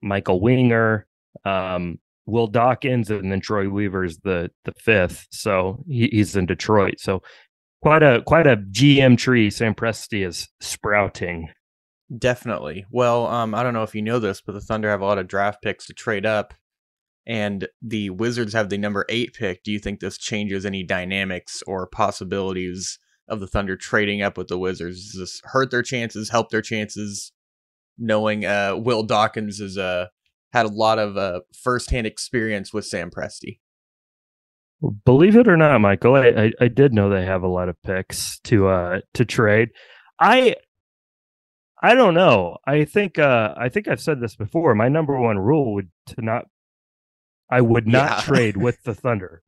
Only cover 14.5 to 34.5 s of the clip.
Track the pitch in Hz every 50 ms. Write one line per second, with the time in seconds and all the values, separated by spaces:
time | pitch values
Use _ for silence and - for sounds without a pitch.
14.5 | 95 101 101 - 113 107 107 107 104 98 95 98 104 101 92 90 - 98 101 101
15.5 | 101 - - 110 95 _ - - - - - - 110 98 98 110 110 107 98 _
16.5 | - _ _ _ _ _ _ _ _ _ _ _ _ _ _ - 117 113 104 101
17.5 | 101 98 92 - _ _ - 117 110 107 104 98 92 92 110 120 123 117 120 104
18.5 | 104 117 107 95 98 101 101 104 104 101 - - 110 117 120 - _ - 120 98
19.5 | 90 - _ - 104 104 - 98 101 95 - 95 - - - - 117 107 104 104
20.5 | 95 98 92 101 95 95 92 80 98 92 90 90 98 98 98 95 92 90 - -
21.5 | - - - - 95 92 92 90 - - 110 98 101 - 98 92 98 98 98 95
22.5 | 95 92 92 90 87 92 92 - - _ _ _ _ _ _ _ - 107 98 92
23.5 | - 107 98 98 95 92 - - - 113 104 101 101 101 101 101 95 - 92 92
24.5 | 98 90 92 92 95 85 85 87 90 90 95 104 - 95 92 90 - - - -
25.5 | - 135 135 131 - 120 120 - - 123 117 113 - 107 107 107 - 117 110 -
26.5 | - 110 107 - 113 110 107 104 - - 104 104 101 101 - - _ _ _ _
27.5 | _ _ _ _ _ _ _ _ _ _ 117 113 110 107 107 107 107 107 104 90
28.5 | 101 101 101 98 98 90 113 123 123 113 107 107 120 107 107 110 - 117 107 104
29.5 | 101 104 107 98 92 101 95 90 90 90 90 90 _ _ _ _ _ _ _ _
30.5 | _ 123 117 107 104 104 110 110 110 110 107 104 98 98 95 95 87 92 - _
31.5 | _ - - 127 123 120 - - - 127 113 107 104 - - - - 123 110 110
32.5 | 107 101 95 - - 107 101 - - 98 85 87 - - - - - - - -
33.5 | - _ _ _ _ _ _ _ _ _ _ _ _ _ _ _ _ _ _ _